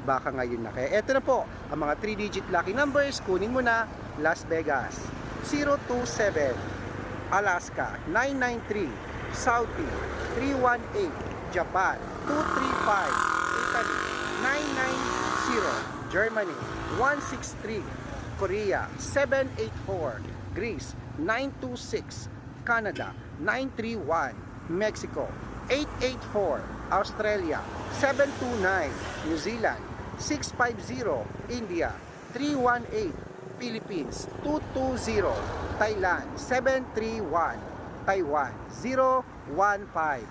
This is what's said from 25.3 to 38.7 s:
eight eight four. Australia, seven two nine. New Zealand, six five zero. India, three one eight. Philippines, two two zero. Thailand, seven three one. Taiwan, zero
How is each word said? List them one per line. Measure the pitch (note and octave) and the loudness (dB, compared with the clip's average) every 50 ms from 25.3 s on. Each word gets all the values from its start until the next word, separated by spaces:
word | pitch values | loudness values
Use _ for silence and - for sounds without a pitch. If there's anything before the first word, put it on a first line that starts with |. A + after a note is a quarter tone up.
| - - - - - - - - | -4 -8 -10 -10 -10 -10 0 0
eight | B3 C#4+ D4+ - - - | 2 2 2 -2 -2 -2
eight | A#3+ B3+ B3+ A3+ - - | -2 -2 -2 -4 -8 -2
four. | - G#3 G3 E3 C3+ G#2+ - - - - - - | 0 2 2 4 2 0 -2 -6 -8 -8 -2 2
Australia, | E3 F#3+ G3+ - - - G#3 G#3+ G#3+ G3+ F3+ D#3+ C#3 G#2 F2 - - - - - - - | 2 2 2 0 -2 0 0 2 2 2 0 0 -2 -2 -4 -6 -8 -8 -6 -6 0 2
seven | - C4+ C#4 C4+ C#4 C#4 - - | 4 4 6 4 4 2 2 -2
two | C4+ B3 A#3+ A3 | -2 -2 0 2
nine. | F#3 F#3 G3 F#3 D#3+ C3+ A#2+ - - - - - - | 4 4 4 4 2 0 -2 -4 -6 -6 -6 -4 -2
New | D#3 E3 | 0 0
Zealand, | D#3 C#3+ G3 A#3 A#3 G#3+ D#3+ A#2+ G#2+ - - - - - - - - | 0 0 -2 0 2 2 2 2 0 -6 -10 -8 -8 -8 -10 -8 -6
six | - - D4+ C#4 - - - | -2 -2 -2 0 -2 -4 2
five | - B3 A#3+ A#3 G3+ | 2 2 2 2 -4
zero. | - - A#3+ C4 A#3+ G3 D3 A#2 G#2 - - - - - | -6 -6 -6 -2 0 0 0 0 -2 -4 -8 -10 -8 -6
India, | A#3+ B3 A3+ F#3 F3 E3 D3 A#2 G#2 - - - - - - - | -4 -4 -4 -2 0 0 0 0 0 -6 -10 -14 -14 -14 -14 -10
three | - A#3+ C#4+ D4 D4 | -4 -2 0 2 2
one | C4+ B3 B3 A#3+ A#3+ A#3+ - | 4 4 4 4 4 0 -2
eight. | - G#3+ G#3+ E3 - - - - - - - - - | -2 -2 -2 -2 -4 -6 -10 -12 -12 -12 -12 -12 -10
Philippines, | - A#3+ A#3+ A3+ A3 - - G#3 E3 C3 - - - - - - - - | -8 -6 -4 -4 -6 -6 -4 -4 -4 -2 -4 -4 -6 -8 -8 -8 -4 -2
two | C#4+ D4+ D#4 - - - | 0 0 0 -2 -2 -2
two | C4 C4 C4 B3+ A3 | 0 0 2 0 0
zero. | - A3+ A3 G#3 F3+ D3 A#2 G#2 - - - - - - - - | 0 2 2 4 4 4 2 2 -2 -2 -4 -4 -4 -4 0 2
Thailand, | G#3 A3 G#3+ G3 F#3 F3+ E3+ D3 - - - | 2 2 2 2 4 4 2 2 0 -4 -8
seven | - - - B3+ B3+ A#3+ C4+ C4 C4 B3+ - | -8 -2 2 2 4 4 4 4 4 0 -2
three | - A3 A3 A3+ A3+ A3+ G3+ | -2 -2 0 0 -2 -2 -2
one. | D3+ D3+ E3+ D#3+ C3+ A#2 A2 G2+ - - - - - - - - | 2 2 4 4 2 0 -4 -8 -10 -10 -10 -10 -10 -10 -2 2
Taiwan, | - G3 G3 F3 C#3+ D3 D3+ C3+ A#2+ A2 - - | 2 4 4 4 4 4 2 2 0 -2 -8 -10
zero | - | -10